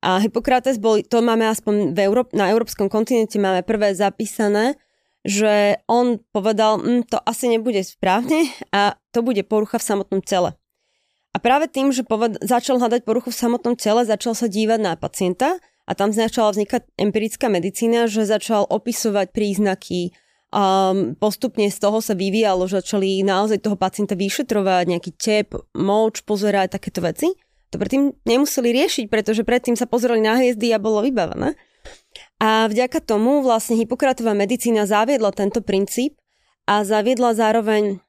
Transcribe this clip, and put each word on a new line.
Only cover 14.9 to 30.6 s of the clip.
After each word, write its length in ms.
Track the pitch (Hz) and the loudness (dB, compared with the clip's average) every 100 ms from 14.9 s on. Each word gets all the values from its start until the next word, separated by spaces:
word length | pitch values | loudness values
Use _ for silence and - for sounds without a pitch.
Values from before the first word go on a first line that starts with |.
pacienta 680 | 165 139 - 185 180 269 359 _ _ | -4 -6 -2 -2 0 -2 -2 _ _
a 100 | - | -10
tam 180 | - 202 | -2 0
začala 400 | 214 226 233 214 | 0 0 2 0
vznikať 320 | 202 202 247 - - | 0 -2 -4 -6 -4
empirická 500 | 208 214 214 - 254 | -2 0 -4 -2 0
medicína, 580 | 190 175 - 233 233 | 0 -2 -2 0 2
že 220 | 233 214 208 | 2 0 0
začal 400 | 214 - 220 208 | -2 0 0 0
opisovať 640 | 214 240 233 226 202 190 | -2 -4 -4 -2 -2 -2
príznaky 800 | - 208 196 208 190 - 180 175 _ _ _ _ | -2 -2 0 0 0 -4 -4 -4 _ _ _ _
a 400 | - 196 190 190 190 185 156 | 0 2 4 2 2 -2 -2
postupne 480 | 214 202 247 - | -2 -2 -6 0
z 140 | 202 - | -2 0
toho 200 | 202 220 | 0 0
sa 120 | 220 | -2
vyvíjalo, 540 | 196 196 202 214 185 185 | -2 0 0 2 2 0
že 160 | 190 | -2
začali 400 | - 208 190 190 | -2 -2 0 0
naozaj 360 | 196 190 214 214 | 0 0 0 0
toho 140 | 214 | -2
pacienta 380 | 202 185 - 202 | -2 -2 -2 -4
vyšetrovať, 680 | 185 196 - 269 214 190 185 175 | -2 -4 -4 -2 0 2 2 0
nejaký 220 | 175 175 | -2 -6
tep, 340 | - - 214 208 - - | -8 -2 0 -2 -8 -14
moč 480 | - 190 208 220 214 | -4 0 2 2 -2
pozerať, 540 | - 208 208 202 185 | -6 -2 0 0 -2
takéto 240 | 190 - - | -4 -8 -4
veci. 300 | 175 - 320 381 _ _ _ | -4 0 -2 -2 _ _ _
To 80 | - | -6
predtým 320 | - 269 277 - | -2 0 0 -2
nemuseli 460 | - 240 285 - 240 | 0 2 2 0 0
riešiť, 340 | 240 330 - 214 | 2 0 -2 -2
pretože 340 | 220 214 214 | -2 0 -2
predtým 300 | 220 226 233 | 0 0 0
sa 140 | 233 233 | -2 0
pozerali 340 | 240 240 226 | 0 2 2
na 160 | 214 233 | 2 2
hviezdy 320 | 247 226 | 2 2